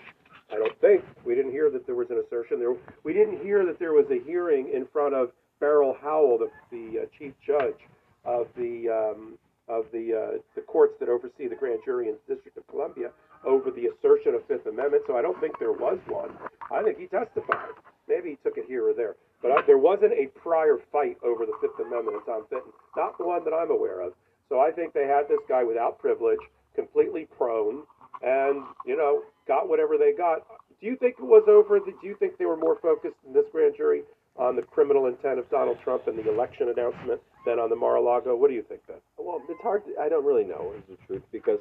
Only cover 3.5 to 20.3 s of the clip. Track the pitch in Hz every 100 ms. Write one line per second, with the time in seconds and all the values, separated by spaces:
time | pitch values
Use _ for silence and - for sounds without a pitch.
3.5 | 202 180 - 170 147 135 123 135 175 175
4.5 | 139 131 131 131 151 147 135 123 _ _
5.5 | - 147 147 135 - 143 156 143 113 110
6.5 | - - 117 113 113 110 - 143 - -
7.5 | 147 120 - - _ _ _ - 120 113
8.5 | 123 120 117 117 110 107 107 110 113 _
9.5 | _ - 113 110 113 113 110 107 - -
10.5 | - - 156 147 - 120 120 123 - 127
11.5 | 110 131 113 135 123 113 107 - 135 139
12.5 | - - - - 131 117 _ _ - 135
13.5 | 135 135 120 117 - 143 143 147 120 -
14.5 | 131 110 110 143 147 - 120 120 - 156
15.5 | - 117 107 123 - - 85 - - -
16.5 | - - 147 214 - 185 190 - 220 -
17.5 | - - - _ _ - 160 175 139 151
18.5 | - 113 127 110 110 110 - _ _ 123
19.5 | 131 143 139 156 196 208 - 135